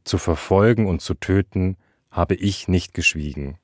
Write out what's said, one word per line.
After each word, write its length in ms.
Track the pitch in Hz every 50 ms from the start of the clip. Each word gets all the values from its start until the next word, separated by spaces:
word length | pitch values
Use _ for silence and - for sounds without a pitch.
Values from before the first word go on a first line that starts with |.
| _
zu 140 | - - 92
verfolgen 680 | - - 82 - - - 98 95 101 113 123 107 110
und 160 | 98 90 80 -
zu 120 | - 92
töten, 600 | - - - 95 98 95 - - 98 92 92 95 - _ _ _ _ _ _
habe 260 | - - 87 - 95
ich 320 | 90 98 101 98 - - -
nicht 260 | 87 90 - - -
geschwiegen. 640 | - 87 - - 78 76 73 69 71 71 69 71 -